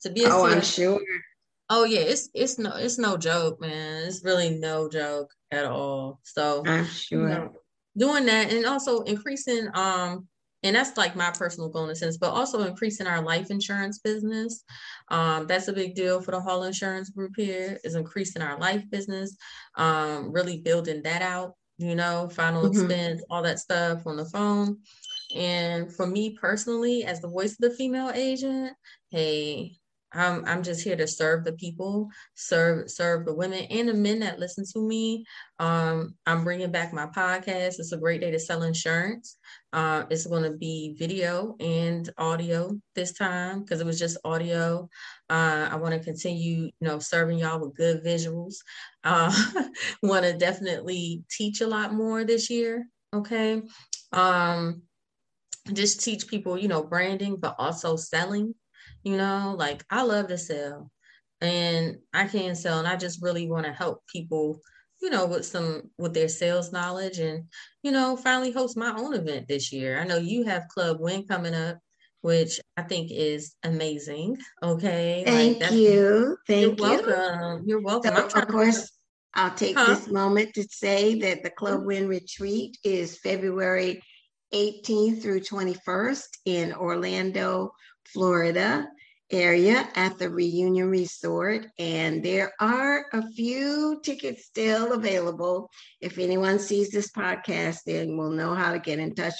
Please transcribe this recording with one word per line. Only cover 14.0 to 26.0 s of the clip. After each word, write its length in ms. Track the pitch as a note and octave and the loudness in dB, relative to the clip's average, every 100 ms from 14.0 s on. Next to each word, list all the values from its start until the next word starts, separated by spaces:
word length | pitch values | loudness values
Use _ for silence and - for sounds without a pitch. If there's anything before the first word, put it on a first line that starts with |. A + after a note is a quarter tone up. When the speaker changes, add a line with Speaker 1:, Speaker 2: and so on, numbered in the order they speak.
| G#3+ G#3+ G#3+ A3 A3+ A3+ - - - - - | -4 -2 -2 -4 -6 -8 -16 -18 -18 -18 -4
Speaker 1:
Um, 380 | E3 E3 D#3+ D#3 | 0 2 0 0
that's 200 | F#3 G3+ | 0 0
a 60 | |
big 220 | G3 F#3 F#3 | -4 -4 -2
deal 260 | F3+ F#3 | 0 0
for 100 | F#3 | -2
the 100 | F#3 | -4
Hall 220 | F#3 F#3 | -2 -2
Insurance 460 | F#3 G3 G3 F#3+ F#3+ | -2 -4 -4 -6 -8
Group 220 | G3 F#3+ G3 | -8 -8 -4
here, 420 | G3+ F#3 F#3 G3 | -4 -4 -6 -8
is 120 | E3 E3 | -6 -4
increasing 460 | D#3+ G3+ F#3 - | -4 -6 -6 -4
our 180 | D#3 C#3+ | -6 -2
life 240 | F3+ G3+ G3+ | 0 -2 -4
business, 480 | G3+ G3+ F#3+ G3 F#3+ - - - - | -6 -6 -6 -8 -10 -20 -20 -12 0
um, 560 | D#3+ D#3 D3+ D3 C3 | 2 2 0 -4 -2
really 260 | E3+ F3+ E3 | -2 -2 -2
building 460 | E3 E3+ E3+ D3+ | 2 2 2 -4
that 180 | D#3 E3+ | -2 -2
out, 320 | F#3 F3+ F#3 - _ - | -2 -2 -6 -12 _ -6
you 180 | E3+ E3+ | -2 0
know, 340 | F3 E3+ F3 | 0 0 -2
final 360 | E3+ E3 E3 G3 | 0 2 4 4
Speaker 2:
Mm-hmm. 140 | G3+ | 4
Speaker 1:
expense, 420 | F3+ F3+ E3+ E3 - | 4 2 0 -4 -4
all 140 | E3+ | -2
that 160 | E3+ - | 0 -2
stuff 460 | - F3 E3+ E3 E3 | 0 0 2 0 -4
on 100 | D3+ | -6
the 80 | D#3+ | -6
phone. 540 | G3+ G#3 G#3 G3+ G#3 - - - - - | -2 2 2 0 -2 -10 -20 -14 -14 -10
And 600 | - F3+ F3 E3+ E3+ E3+ | -4 -2 0 0 -2 -4
for 100 | - | -4